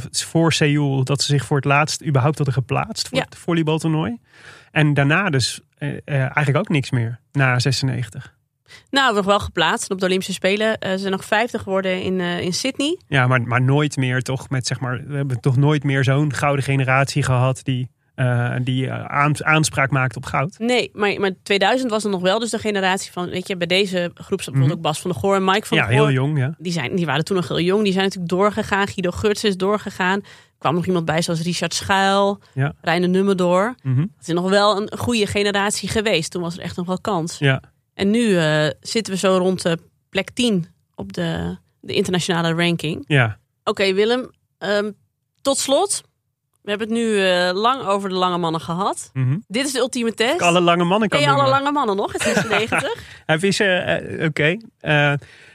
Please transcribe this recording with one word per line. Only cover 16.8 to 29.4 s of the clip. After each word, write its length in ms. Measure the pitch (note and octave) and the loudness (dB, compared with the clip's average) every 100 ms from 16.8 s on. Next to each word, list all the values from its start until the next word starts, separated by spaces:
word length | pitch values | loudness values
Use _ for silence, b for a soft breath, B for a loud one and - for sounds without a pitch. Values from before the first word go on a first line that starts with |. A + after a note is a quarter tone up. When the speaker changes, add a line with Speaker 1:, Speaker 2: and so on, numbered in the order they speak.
| B2+ C3 C3+ D3 | 2 2 2 0
Speaker 1:
gehad 380 | C3 B2+ C3 B2+ | 2 2 2 0
die, 260 | - B2+ B2+ _ _ | -2 -4 -4 _ _
eh, 400 | - B2+ A#2+ A#2+ B2+ | -4 0 0 0 -2
die, 240 | B2 B2+ B2+ | -2 -2 -2
eh, 160 | A#2 | -6
aans-, 380 | A2 C#3+ D3 C#3 | -4 0 2 2
aanspraak 480 | - D#3 D#3 - C3+ | 2 2 2 0 0
maakt 260 | C3+ B2+ - | 0 -2 -4
op 80 | - | -6
goud. 320 | D3+ D3 - | -4 -4 -4
Speaker 2:
Nee, 320 | A3+ B3 - | -2 0 0
maar, 280 | F#3+ G#3 - | -2 -2 0
maar 100 | G3 F#3 | -2 -2
tweeduizend 480 | - G3+ G3 B3+ C4 | 0 2 4 2 0
was 140 | G#3+ | -2
er 60 | G#3 | -2
nog 100 | F#3+ | 0
wel 180 | F#3 G#3+ | 0 0
dus 120 | A3+ | 0
de 80 | A3 | -4
generatie 540 | G#3+ G3+ F#3+ G3 - | -2 0 0 0 -4
van, 160 | - F3+ | -8 -6
weet 200 | F#3 F#3 | -6 -6
je, 80 | F#3 | -4
bij 100 | E3+ | 0
deze 440 | F3+ G3+ F#3 F3 | 2 2 -2 -4
groep 280 | - - F#3 | -6 -8 -8
zat 100 | - | -4
bijvoorbeeld 120 | C3+ C3+ | 0 2
Speaker 1:
Mhm. 60 | |
Speaker 2:
ook 80 | E3+ | 0
Bas 200 | D#3+ D3+ | -2 -4
van 100 | F3+ | -4
der 100 | F3 | -2
Goor 140 | G3 G3 | 0 2
en 80 | |
Mike 220 | F#3+ G3 - | 2 0 0
van 100 | D#3+ | 0
Speaker 1:
Ja, 80 | A2+ | 2
Speaker 2:
der 100 | B2+ | 4
Goor. 100 | D3 | 4
Speaker 1:
heel 80 | |
jong, 240 | C3 C#3 D3+ | 2 0 0
ja. 160 | B2+ E3 | -2 -4
Speaker 2:
Die 140 | E3+ | -6
zijn, 240 | E3+ A#3 F#3+ | -4 -2 -2
die 100 | E3 | 0
waren 180 | C3+ | 0
toen 120 | D#3+ F#3+ | 0 -2
nog 120 | E3+ | -2
heel 120 | D3+ | -2
jong. 220 | F3 G3+ | 0 2
Die 100 | G#3 | 2
zijn 120 | F#3 | 2
natuurlijk 260 | G3 G3 E3+ | 0 -2 -4
doorgegaan. 540 | F#3 G#3 G#3 G3+ G3 G3 | 0 0 0 -2 0 0
Guido 220 | - F3 | -2 -4
Gurts 340 | - G#3+ G#3 | 0 0 0